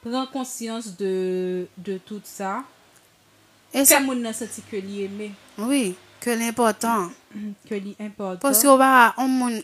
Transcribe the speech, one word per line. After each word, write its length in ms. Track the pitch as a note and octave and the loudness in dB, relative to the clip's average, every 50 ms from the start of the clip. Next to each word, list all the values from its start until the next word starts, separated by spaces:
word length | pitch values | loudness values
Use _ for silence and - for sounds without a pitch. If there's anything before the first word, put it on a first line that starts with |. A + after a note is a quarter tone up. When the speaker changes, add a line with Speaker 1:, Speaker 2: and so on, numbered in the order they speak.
| _ | _
Speaker 1:
pran 240 | A#3 A#3 C4 C4 B3+ - | -4 -4 -4 -4 -4 -6
konsyans 580 | C4+ B3+ B3 - - A3+ A3+ A3+ A3+ A#3 A3 F3+ F3 | -8 -8 -6 -8 -10 -8 -8 -8 -8 -8 -10 -10 -6
de, 680 | G3+ F#3+ F#3+ F#3 F#3 F#3 F#3 F#3 F#3 F#3 F3+ F3+ F3+ - _ | -4 -2 -2 -2 -2 -2 -2 -2 -2 -2 -4 -4 -6 -8 _
de 220 | - F3 G#3 G3 F#3 F3+ | -14 -8 -8 -8 -8 -8
tout 200 | - G#3+ G#3 - | -12 -14 -14 -14
sa. 340 | - - - G3+ F#3+ G3 A3+ C#4 C#4 _ _ _ _ _ _ _ _ _ _ _ _ _ _ _ _ _ _ _ _ - | -16 -12 -8 -6 -6 -6 -6 -8 -12 _ _ _ _ _ _ _ _ _ _ _ _ _ _ _ _ _ _ _ _ 0
Speaker 2:
E 80 | A#3+ | 4
Speaker 1:
Fè 60 | C#4 C4 D#4 | 6 6 6
Speaker 2:
sa 60 | C4+ C#4 | 6 4
Speaker 1:
moun 160 | C4 B3+ B3 | 2 -2 -2
nan 140 | A#3+ A3+ A3 | -4 -4 -6
santi 280 | - A#3+ G#3 - - G3 - | -6 -8 -10 -10 -14 -14 -8
ke 140 | - G3+ F#3+ | -8 -8 -8
li 240 | G3 G3+ G3+ G3 | -6 -8 -6 -6
eme. 240 | G3 G3 G#3 G#3+ G#3 G3+ - - - - - G#3 | -8 -8 -10 -12 -12 -14 -16 -20 -20 -12 -8 -2
Speaker 2:
Oui, 320 | B3 C#4+ C#4+ B3 F#3+ F3+ - - - _ _ | 0 2 2 2 0 -4 -6 -14 -20 _ _
ke 140 | - A#3+ A#3 | -4 -2 -2
li 140 | A3+ A#3 A#3 | 0 0 -2
enpòtan. 580 | A3+ A#3+ A#3+ A3 G#3 - - A#3 A#3 G#3+ F#3 E3+ - - _ _ - | 0 2 2 2 2 2 0 0 2 0 0 -2 -6 -14 _ _ -12
Speaker 1:
<clears throat> 220 | G#3+ G#3 G#3 G3+ _ _ - | -10 -10 -10 -12 _ _ -8
Ke 100 | A3 G3+ | -8 -8
li 140 | G3 G3+ G3 | -8 -10 -12
enpòtan. 460 | _ G#3 G#3+ G3+ _ G#3 F#3+ F#3 F3+ - | _ -12 -12 -10 _ -8 -8 -6 -2 0
Speaker 2:
Paske 260 | C#4 C4 - - C#4+ | 0 0 4 6 6
ou 80 | C4+ | 8
pa, 380 | C4 C4 C4+ C4 B3+ A#3+ A3 G3 - C4 | 8 8 6 8 8 8 6 4 0 -2
on 80 | C4 C4 | 0 0
moun 220 | B3+ B3 A#3+ A#3 A3 | 0 0 0 -2 -4